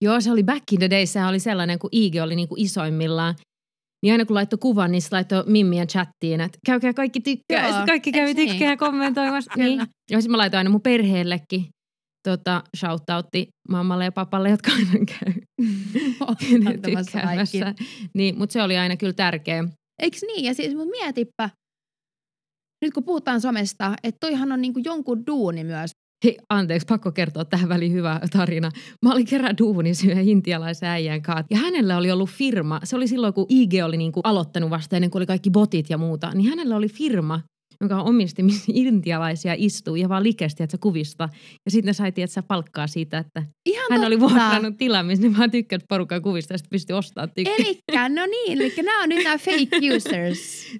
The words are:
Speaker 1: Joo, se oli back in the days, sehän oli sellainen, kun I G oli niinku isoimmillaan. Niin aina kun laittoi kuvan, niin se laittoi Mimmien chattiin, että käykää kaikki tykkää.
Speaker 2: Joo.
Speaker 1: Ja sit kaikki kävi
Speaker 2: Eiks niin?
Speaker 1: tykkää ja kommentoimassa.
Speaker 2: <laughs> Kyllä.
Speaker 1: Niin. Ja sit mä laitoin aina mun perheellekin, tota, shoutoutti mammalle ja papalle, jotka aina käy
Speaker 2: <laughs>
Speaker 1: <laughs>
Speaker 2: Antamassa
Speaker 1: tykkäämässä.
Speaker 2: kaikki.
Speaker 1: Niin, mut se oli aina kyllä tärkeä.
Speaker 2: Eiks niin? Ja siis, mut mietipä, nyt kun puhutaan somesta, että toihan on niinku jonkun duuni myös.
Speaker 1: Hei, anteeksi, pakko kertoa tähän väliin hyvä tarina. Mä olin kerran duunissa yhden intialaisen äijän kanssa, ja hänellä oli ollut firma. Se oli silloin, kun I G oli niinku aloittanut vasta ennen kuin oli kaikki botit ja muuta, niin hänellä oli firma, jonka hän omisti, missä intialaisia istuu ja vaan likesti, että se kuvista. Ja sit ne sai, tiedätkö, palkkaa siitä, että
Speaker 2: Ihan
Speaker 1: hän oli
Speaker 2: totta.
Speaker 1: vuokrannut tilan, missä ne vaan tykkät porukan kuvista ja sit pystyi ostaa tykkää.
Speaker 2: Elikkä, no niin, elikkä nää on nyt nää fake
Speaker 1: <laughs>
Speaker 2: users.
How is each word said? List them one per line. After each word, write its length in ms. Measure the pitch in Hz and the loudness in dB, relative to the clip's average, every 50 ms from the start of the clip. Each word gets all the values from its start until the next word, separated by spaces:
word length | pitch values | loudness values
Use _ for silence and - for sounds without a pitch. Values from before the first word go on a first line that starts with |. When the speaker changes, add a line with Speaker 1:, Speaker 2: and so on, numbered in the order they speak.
Speaker 1:
Joo, 180 | 202 208 226 247 | 0 2 2 2
se 120 | 196 233 | 2 2
oli 100 | 233 220 | 2 2
back 300 | 196 185 285 285 - - | 2 2 0 -2 -2 0
in 60 | 208 180 | 0 2
the 120 | 185 185 | 2 4
days, 220 | 196 196 185 - | 4 2 2 2
sehän 160 | - 202 185 185 | 0 0 0 0
oli 120 | 190 190 | 0 0
sellainen, 380 | - 233 202 180 175 175 175 170 | 0 -2 -2 -2 -2 -2 -2 -4
kun 100 | - - | -4 0
I 180 | - 233 214 185 | 2 2 2 2
G 40 | 160 170 | 2 0
oli 140 | 160 160 170 | -2 -2 -2
niinku 180 | 170 175 156 - - | -2 -4 -4 -2 -2
isoimmillaan. 760 | 214 190 - 196 156 156 156 160 160 160 160 165 165 170 170 - _ _ _ _ _ _ _ _ _ _ _ - | -2 -2 -2 -2 -2 -2 -2 0 0 0 0 0 -2 -2 -4 -6 _ _ _ _ _ _ _ _ _ _ _ -2
Niin 100 | - 208 | 2 2
aina 120 | 226 233 226 | 4 2 2
kun 100 | 220 214 | 2 0
laittoi 240 | 202 202 - 226 - | 0 0 0 -2 0
kuvan, 340 | - 262 220 202 185 175 | 0 2 2 2 2 2
niin 100 | 180 180 | 2 0
se 60 | 156 - | 0 0
laittoi 320 | 196 185 185 - 196 190 - | -2 -2 0 0 0 0 2
Mimmien 400 | 196 214 214 202 185 175 175 175 | 4 4 4 4 4 2 0 0
chattiin, 540 | 165 - 185 175 151 _ - - 165 160 160 | -2 0 -2 -2 -4 _ -6 -4 -2 0 0
että 180 | 165 165 - - - | -2 -4 -6 -6 -2
käykää 260 | 254 254 247 240 247 240 | 0 0 2 2 0 0
kaikki 260 | 269 269 262 - 269 | 0 -2 -2 -2 -4
tykkää. 400 | 214 277 269 240 _ - 233 220 | -4 -4 -4 -4 _ -2 0 0
Speaker 2:
Joo. 80 | 214 226 | 0 0
Speaker 1:
Ja 60 | 208 | 0
sit 100 | 202 202 | 0 2
kaikki 260 | 262 330 285 - 294 | 2 2 2 2 0
kävi 140 | 240 294 285 285 | 2 2 2 2
Speaker 2:
Eiks 80 | 285 302 | 2 2
niin? 120 | 311 226 | 2 2
Speaker 1:
tykkää 180 | 190 180 302 285 | 2 2 2 2
ja 60 | 285 | 2
kommentoimassa. 760 | - 302 294 277 277 277 277 247 277 277 269 277 277 247 - | 2 0 0 0 0 0 0 0 0 0 0 0 -2 -4 -4
Speaker 2:
<laughs> 20 | - | -2
Kyllä. 120 | 254 254 254 | 0 2 2
Speaker 1:
Niin. 180 | 269 262 226 233 _ _ _ - | 2 0 -2 -6 _ _ _ -2
Ja 100 | 208 220 | 0 0
sit 80 | 220 233 | 2 2
mä 80 | 233 220 | 2 2
laitoin 200 | 208 190 196 190 | 2 2 2 2
aina 120 | 185 190 | 2 4
mun 100 | 208 208 | 4 4
perheellekin, 840 | - 254 240 233 214 196 190 180 175 175 180 170 - - 190 185 180 151 _ _ _ _ _ _ _ _ _ _ - 190 | 4 2 2 4 4 2 2 2 0 -2 -4 -4 -6 -4 -4 -4 -4 -6 _ _ _ _ _ _ _ _ _ _ -4 -4
tota, 340 | 185 180 - 180 175 170 - _ - | -2 -2 -2 -2 -2 -2 -4 _ -10
shoutoutti 720 | - 190 170 165 165 151 - 175 170 165 - - 180 - - _ _ - - | -6 -4 -4 -4 -4 -4 -4 -4 -4 -4 -4 -4 -4 -4 -4 _ _ -6 -4
mammalle 360 | 185 180 180 185 180 180 180 | -2 0 0 0 0 0 -2
ja 80 | 185 | -2
papalle, 380 | 185 190 190 185 202 190 190 202 | -2 -4 -4 -2 -2 0 2 2
jotka 220 | 208 214 - - | 2 2 2 0
aina 320 | 294 247 202 180 185 - 208 | 0 2 2 2 2 2 0
käy 260 | - - - - 196 175 - - _ _ - | 0 -4 -6 -4 -4 -4 -6 -8 _ _ -2
Speaker 2:
<laughs> 140 | 233 220 196 196 196 202 214 262 320 269 240 - | -2 -2 -2 -4 -6 -4 -4 -2 -2 -2 -4 -4
Speaker 1:
<laughs> 0 | |
Speaker 2:
Antamassa 840 | 277 247 226 - - 262 240 240 202 220 240 - 196 180 180 185 185 185 | -2 -4 -4 -2 2 4 4 4 4 4 0 -2 -2 -4 -2 -2 -4 -4
Speaker 1:
tykkäämässä. 480 | - 214 190 180 175 180 202 185 - 190 196 | -4 -2 -2 0 0 0 -2 -2 -2 -2 -2
Speaker 2:
kaikki. 200 | 202 202 - 240 - - 262 214 165 - | -4 -4 -6 -10 -12 -12 -14 -12 -6 -2
Speaker 1:
Niin, 240 | 196 196 190 180 - | -2 0 0 0 -2
mut 120 | 202 208 | -4 -2
se 120 | - 233 | -2 0
oli 140 | 208 185 185 180 | 0 0 2 0
aina 180 | 180 180 180 | 0 0 -2
kyllä 160 | 180 208 190 | -2 -4 -4
tärkeä. 520 | 180 - 190 175 170 156 147 - 165 165 165 175 156 _ _ _ _ - | -2 0 0 0 -2 -2 -4 -4 -2 -2 -2 -4 -6 _ _ _ _ -4
Speaker 2:
Eiks 200 | 320 349 - - | -4 -4 -2 -4
niin? 220 | 403 440 440 370 269 | -8 -8 -6 -4 -4
Ja 100 | 240 254 | -4 -4
siis, 200 | 277 294 294 285 | -4 -4 -4 -4
mut 140 | 311 320 339 | -4 -6 -6
mietipä, 640 | 466 494 392 294 254 240 233 - _ - 220 202 - _ _ _ _ _ _ _ _ _ _ _ _ _ _ _ _ _ _ _ _ _ _ _ _ - 302 | -6 -6 -6 -6 -4 -4 -4 -4 _ -6 -6 -6 -8 _ _ _ _ _ _ _ _ _ _ _ _ _ _ _ _ _ _ _ _ _ _ _ _ -6 -6
nyt 100 | 302 - | -4 -4
kun 100 | 294 254 | -4 -4
puhutaan 360 | 370 349 302 - 269 247 226 | -2 -4 -2 -2 -2 -2 0
somesta, 540 | 214 262 233 214 202 190 - - 196 196 208 - | 0 0 -2 -2 -2 -4 -4 -4 -4 -4 -4 -4
että 160 | - 233 220 - | -6 -8 -6 -4
toihan 320 | - 320 294 262 269 277 | -4 -2 -2 -2 -2 -2
on 100 | 262 254 | -2 -2
niinku 180 | 254 254 240 254 233 | -2 -2 -4 -4 -4
jonkun 420 | 320 330 311 262 262 240 226 240 | -6 -6 -6 -4 -4 -4 -4 -4
duuni 380 | 302 302 269 214 175 170 165 160 | -4 -2 -2 0 -2 -2 -4 -6
myös. 260 | 165 165 156 165 165 - _ _ _ _ - - | -6 -6 -6 -8 -10 -12 _ _ _ _ 2 2
Speaker 1:
Hei, 140 | 233 - - - - | 2 2 2 -2 -2
anteeksi, 380 | 208 202 190 165 165 170 151 | 0 2 2 2 0 0 0
pakko 260 | - 226 208 - 185 | 0 0 0 -2 -2
kertoa 320 | 151 190 170 156 151 156 143 | -2 -2 -2 -2 -2 -6 -4
tähän 240 | - - 175 180 170 | -2 0 0 2 2
väliin 240 | 180 175 170 175 | 0 0 0 0
hyvä 280 | 175 180 170 160 156 165 - 170 | 0 0 0 -2 -2 -2 -2 0
tarina. 380 | - 196 175 170 175 160 165 160 147 - - - - - - | 2 2 2 2 0 -2 -2 -4 -6 -8 -16 -20 -4 2 2
Mä 80 | 247 | 4
olin 140 | 262 254 233 | 4 4 2
kerran 320 | - 269 269 254 254 302 - | 2 2 2 2 2 2 2
duunissa 480 | 233 214 202 170 165 170 175 151 190 | 2 2 2 0 0 0 0 2 2
yhden 220 | 190 170 190 190 214 | 2 4 4 4 4
intialaisen 600 | 208 196 - 180 175 160 165 165 165 160 180 175 | 4 4 2 0 -2 -4 -4 -6 -6 -4 -4 -4
äijän 340 | 170 170 160 156 156 156 | -2 -2 -2 -4 -4 -4
kanssa, 240 | 151 175 165 160 156 - | -4 -4 -4 -4 -2 0
ja 60 | 208 214 | 0 0
hänellä 380 | 294 359 359 311 220 190 180 | 0 2 2 2 2 2 2
oli 140 | 175 175 185 | 2 2 2
ollut 200 | 180 185 196 185 | 2 2 0 -2
firma. 500 | - - 269 269 226 185 156 151 156 - - | -2 -2 -2 0 0 0 -2 -2 -4 -4 -6
Se 120 | - 262 | -4 -2
oli 120 | 254 254 214 | -2 0 0
silloin, 260 | 254 247 233 202 185 | 0 0 0 0 0
kun 120 | 196 190 - | 0 2 4
I 180 | 262 262 240 | 4 4 6
G 60 | 185 180 185 170 | 4 2 0 0
oli 120 | 165 160 | 0 -2
niinku 240 | 165 165 165 151 185 - | -2 -2 -2 -2 0 2
aloittanut 460 | 220 208 190 160 147 - 175 165 160 | 2 2 2 0 -2 -2 -2 -2 -2
vasta 260 | 170 160 156 - 185 | -2 -4 -4 -2 0
ennen 140 | 175 180 175 | 0 0 0
kuin 100 | 175 185 | 0 -2
oli 60 | 180 | -2
kaikki 240 | 175 185 185 - 196 | 0 -2 0 2 4
botit 400 | 180 208 208 208 - 165 151 - | 4 4 4 4 2 0 -2 -2
ja 80 | 165 156 | -2 -2
muuta, 360 | 165 165 160 151 160 165 - | -2 -2 -4 -4 -4 -2 0
niin 140 | 190 202 247 | 2 2 2
hänellä 260 | 320 339 330 247 220 | 0 0 -2 -2 0
oli 120 | 208 214 214 | 0 -2 -2
firma, 520 | 214 - 302 302 233 180 160 156 160 165 - _ _ _ _ _ _ - | -4 -4 -2 0 0 0 0 -2 -4 -4 -6 _ _ _ _ _ _ -4
jonka 120 | 202 196 196 | -4 -2 -2
hän 100 | 190 165 | 0 2
omisti, 360 | 220 240 233 190 165 - - | 2 2 2 2 0 0 2
missä 220 | 185 196 208 196 - - 214 | 2 2 2 2 0 0 2
intialaisia 800 | 254 254 262 226 190 151 165 165 160 165 160 165 156 - 180 170 | 2 4 4 4 2 2 0 -2 0 0 -2 -2 -2 -2 -2 0
istuu 400 | - 208 202 202 - - - 156 | 0 0 0 -2 -2 -6 -4 -2
ja 120 | 170 185 185 | 0 0 0
vaan 140 | 190 190 202 | 2 2 2
likesti, 380 | 226 220 - 170 151 147 - | 2 2 0 -2 -4 -2 -4
että 100 | 165 151 - | -4 -4 -4
se 20 | - | -2
kuvista. 480 | - 214 170 160 151 147 - - 165 156 151 - - - - _ - | 0 0 0 -2 -4 -6 -6 -8 -8 -8 -8 -12 -20 -20 -20 _ -4
Ja 60 | 196 | 0
sit 140 | 185 226 196 | 0 2 2
ne 80 | 196 | 2
sai, 200 | 196 196 208 185 | 0 0 -2 -2
tiedätkö, 300 | 180 190 180 180 - 196 185 - | -2 -4 -4 -4 -4 -6 -4 -2
palkkaa 380 | 202 175 156 - - 156 147 | -2 -4 -4 -6 -6 -6 -6
siitä, 320 | 151 151 170 160 156 - 160 | -4 -4 -6 -6 -4 -6 -6
että 240 | 165 - - 165 151 151 - _ - 339 | -6 -8 -8 -10 -10 -10 -10 _ -2 -2
Speaker 2:
Ihan 180 | 415 466 523 480 | -2 0 0 2
Speaker 1:
hän 140 | 480 466 233 | 2 2 4
oli 140 | 226 226 226 | 4 4 6
Speaker 2:
totta. 160 | 254 269 247 | 6 6 6
Speaker 1:
vuokrannut 420 | 240 226 214 214 214 220 220 208 | 6 6 6 4 2 2 -2 -4
tilan, 300 | - 262 247 214 190 175 | -2 0 2 2 2 2
missä 220 | 175 190 190 220 240 | 2 2 2 4 4
ne 80 | 202 208 | 4 4
vaan 120 | 240 233 | 2 2
tykkät 320 | 233 240 226 - 190 180 - - | 2 0 -2 -2 -4 -6 -4 -2
porukan 340 | 202 190 175 - 175 175 | -2 -2 -2 -2 -4 -4
kuvista 320 | 165 202 185 170 156 - 185 | -2 -2 -4 -4 -4 -6 -8
ja 40 | 185 | -8
sit 80 | 147 - | -6 -4
pystyi 260 | - 196 151 - 175 | -6 -4 -4 -4 -4
ostaa 300 | 202 190 - - - 147 | -6 -6 -6 -8 -10 -10
tykkää. 280 | 170 - 190 185 381 427 440 | -8 -4 -4 -2 0 0 0
Speaker 2:
Elikkä, 500 | - 415 359 - _ - 302 320 247 262 | 0 0 -2 -6 _ -4 -2 0 0 0
no 180 | 285 330 359 | -2 -2 -2
niin, 320 | 381 440 480 480 370 - 269 | -2 -4 -4 -4 -2 -2 -2
elikkä 220 | 262 262 - 330 | -2 -2 -2 -2
nää 160 | 320 403 440 415 | -2 0 0 0
on 60 | 359 311 | 0 0
nyt 160 | 330 349 349 | 0 0 0
nää 140 | 311 311 294 | 0 -2 -2
fake 400 | - 277 311 311 269 - - 339 | -2 0 0 0 0 2 0 0
Speaker 1:
<laughs> 140 | 285 277 254 | 2 2 0
Speaker 2:
users. 720 | 220 - - 196 175 175 175 175 175 - - - - - - 254 | 0 -2 -2 -4 -2 -2 -2 -4 -6 -8 -12 -14 -14 -14 -14 -8